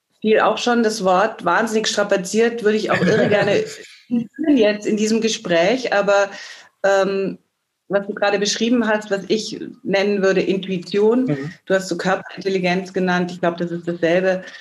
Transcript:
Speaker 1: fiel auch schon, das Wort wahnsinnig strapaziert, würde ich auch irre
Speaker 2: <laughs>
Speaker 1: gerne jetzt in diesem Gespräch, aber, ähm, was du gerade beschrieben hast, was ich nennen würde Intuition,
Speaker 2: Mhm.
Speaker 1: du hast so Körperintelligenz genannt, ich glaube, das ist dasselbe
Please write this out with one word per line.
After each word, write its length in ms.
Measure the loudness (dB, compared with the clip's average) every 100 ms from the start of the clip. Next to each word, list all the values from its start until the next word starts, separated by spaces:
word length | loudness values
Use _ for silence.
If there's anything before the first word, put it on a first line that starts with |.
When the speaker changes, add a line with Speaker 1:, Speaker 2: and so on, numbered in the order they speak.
| _ _
Speaker 1:
fiel 180 | 2 2
auch 180 | 2 0
schon, 260 | 0 0
das 200 | 0 0
Wort 420 | 2 2 2 -2 -2
wahnsinnig 420 | 0 0 -2 -2
strapaziert, 760 | -2 0 0 0 0 0 0
würde 140 | 0 0
ich 140 | 0
auch 100 | 0
irre 280 | 2 2 2
Speaker 2:
<laughs> 0 |
Speaker 1:
gerne 340 | 2 2 0 -2 -10 -20 -20 -6 -4 -4 -4 2 4
jetzt 300 | 4 2 -2
in 120 | 0
diesem 240 | 2 2
Gespräch, 720 | 0 -2 0 2 2 0 0
aber, 360 | 0 2 2 2 -4 -18 -20 -20 _
ähm, 560 | 2 2 2 0 -4 -6 _ _ _ _ -4
was 160 | -2 -2
du 80 |
gerade 240 | -2 0 2
beschrieben 500 | 0 0 2 2 2
hast, 240 | 0 -2
was 140 | -4 -2
ich 320 | -2 -4 -10 -12 -10
nennen 380 | -2 0 0 2
würde 200 | 2 2
Intuition, 840 | 0 -2 -4 -6 -4 2 2 4 0
Speaker 2:
Mhm. 280 | -2 -6 -8 -2
Speaker 1:
du 80 |
hast 140 | -2 -2
so 100 | -4
Körperintelligenz 960 | -2 -2 -4 -8 -4 -2 0 -2 -2
genannt, 380 | -2 0 0 -2
ich 80 | -2
glaube, 180 | -2 -2
das 140 | -4
ist 160 | -6 -6
dasselbe 560 | -2 0 2 2 -2 -6 -18